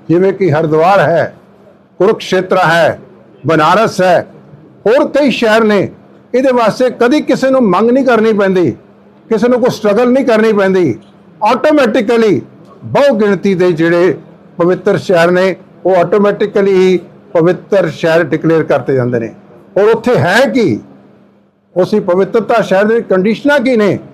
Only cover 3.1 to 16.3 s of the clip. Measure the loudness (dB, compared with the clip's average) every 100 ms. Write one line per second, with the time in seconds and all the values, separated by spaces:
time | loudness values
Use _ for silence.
3.1 | -20 -20 -8 -2 2 2 2 0 0 0
4.1 | 0 -2 -12 -20 -20 -20 -6 0 0 0
5.1 | 0 0 0 0 2 2 0 -2 -8 -20
6.1 | -20 -6 -2 0 0 0 0 -2 0 0
7.1 | 0 0 -2 0 0 2 2 2 0 2
8.1 | 2 2 0 0 0 -2 -4 -14 -20 -20
9.1 | -20 -6 -2 0 0 -2 -2 -2 0 0
10.1 | 0 0 0 2 0 0 0 0 -4 -12
11.1 | -20 -20 -6 -2 0 2 2 2 0 0
12.1 | 0 2 0 -4 -18 -20 -20 -4 0 0
13.1 | 2 0 0 -2 0 0 0 0 2 0
14.1 | -2 -10 -20 -12 -4 -2 0 -2 -2 0
15.1 | 2 2 2 0 -4 -12 -8 -2 0 2
16.1 | 0 0